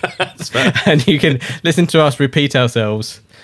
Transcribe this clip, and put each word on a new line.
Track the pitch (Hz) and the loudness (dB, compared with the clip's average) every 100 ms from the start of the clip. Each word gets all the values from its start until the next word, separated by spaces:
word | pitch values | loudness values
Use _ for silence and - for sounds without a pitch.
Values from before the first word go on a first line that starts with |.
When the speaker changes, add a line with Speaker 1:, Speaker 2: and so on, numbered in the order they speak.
| - - | -8 -6
Speaker 1:
That's | 180 - - | -8 -8 -6
fair. | 120 131 - - | -2 0 0 2
Speaker 2:
And | 147 127 | 2 2
you | 151 | 2
can | 165 131 - - | 2 -2 -4 -6
listen | 165 165 170 | -2 0 2
to | 160 | 4
us | 147 - | 2 2
repeat | 135 156 143 131 | 0 0 0 2
ourselves | 120 117 107 107 110 - _ - | 0 0 -2 -2 -6 -14 _ -20